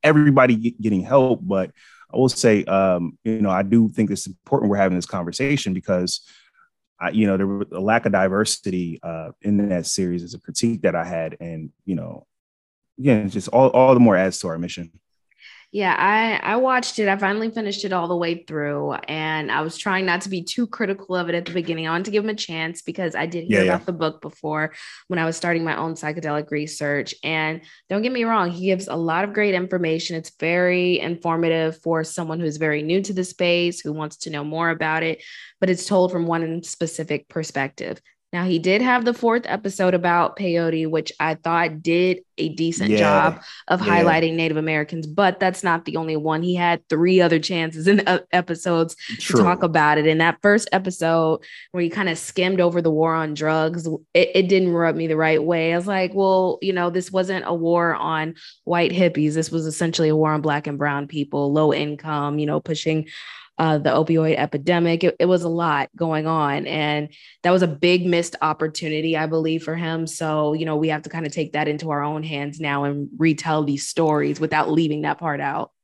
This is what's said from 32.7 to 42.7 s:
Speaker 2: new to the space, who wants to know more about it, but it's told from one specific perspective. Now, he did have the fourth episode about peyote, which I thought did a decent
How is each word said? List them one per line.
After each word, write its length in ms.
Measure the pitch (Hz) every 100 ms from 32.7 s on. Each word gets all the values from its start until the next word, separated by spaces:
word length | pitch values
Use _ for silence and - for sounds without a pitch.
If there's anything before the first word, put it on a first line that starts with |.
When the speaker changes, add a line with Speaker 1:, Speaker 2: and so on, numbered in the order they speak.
| 147
Speaker 2:
new 180 | 151 185
to 100 | 196
the 120 | 185
space, 560 | 180 - 175 175 175 170
who 120 | 151
wants 260 | 156 151 -
to 120 | -
know 140 | 151
more 260 | 147 156 165
about 320 | 165 160 160
it, 220 | 165 160 - - - _
but 120 | 185
it's 160 | 180 -
told 260 | 202 185
from 160 | 185 170
one 340 | 165 165 165
specific 680 | 165 - 165 - 160 147 _
perspective. 720 | - 156 - 139 - - - _ _ _
Now, 120 | 175
he 140 | 180 170
did 240 | 170 196
have 220 | 254 247
the 100 | 233
fourth 300 | 240 233 233
episode 500 | 233 202 208 190 185
about 420 | 180 175 175 170 -
peyote, 540 | 196 170 165 160 160
which 220 | 160 156 -
I 160 | 156 160
thought 480 | 180 170 170 156
did 400 | 165 170 180 180 - -
a 120 | 160
decent 420 | 151 165